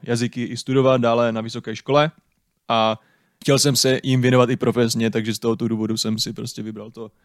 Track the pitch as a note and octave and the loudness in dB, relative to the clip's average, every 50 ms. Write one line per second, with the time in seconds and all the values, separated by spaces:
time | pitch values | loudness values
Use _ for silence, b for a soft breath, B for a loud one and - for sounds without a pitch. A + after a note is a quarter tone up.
0 | - - A#2+ A2+ B2 A#2+ - B2 A#2+ - B2 A#2 - - C3 C3+ C3 C3 C3 B2+ | -4 -4 -2 -2 -2 -4 -4 -6 -6 -6 -8 -8 -4 0 2 4 4 4 4 4
1 | A#2+ A#2 A#2 A#2+ A#2+ A#2 A2+ A2 A2 A2+ - A#2+ - A2+ G#2+ - - - C#3 D3 | 4 2 2 2 2 0 0 -4 -6 -8 -10 -10 -10 -10 -10 -8 -4 0 2 2
2 | D3 D#3+ - _ _ _ _ _ _ _ _ _ _ - A#2 A2+ A2 A2 A2 b | 2 0 -2 _ _ _ _ _ _ _ _ _ _ -2 0 2 2 0 -2 b
3 | b b b b b b b b - D3 C#3 C3 - C#3+ C3 - - C3 C3 - | b b b b b b b b 0 2 2 4 2 2 2 2 2 2 0 0
4 | - C3 C3 B2+ B2 B2+ B2+ B2+ B2 A#2+ B2+ - C3+ A#2+ G#2 B2 A#2+ A2+ - A#2 | 0 0 0 2 4 4 6 6 4 4 2 0 0 0 2 2 2 0 0 0
5 | A2+ A2+ G2+ A#2 G#2+ A2+ G#2+ - - A#2 A2+ A2 A#2+ A2 A2+ G#2+ A2 G#2+ A2+ A2 | -2 0 0 -2 -2 -4 -4 -2 -2 -2 -2 -2 -2 -4 -2 -2 -2 -4 -4 -4
6 | - A2 A2 G#2+ - A#2 A2 A2+ A2+ A#2 - B2 G#2+ A2 G#2+ G#2 G#2 A2+ - A#2 | -4 -4 -4 -4 -4 -6 -6 -8 -12 -12 -10 -12 -12 -12 -12 -14 -16 -16 -16 -16
7 | A2+ G#2 - _ | -18 -18 -18 _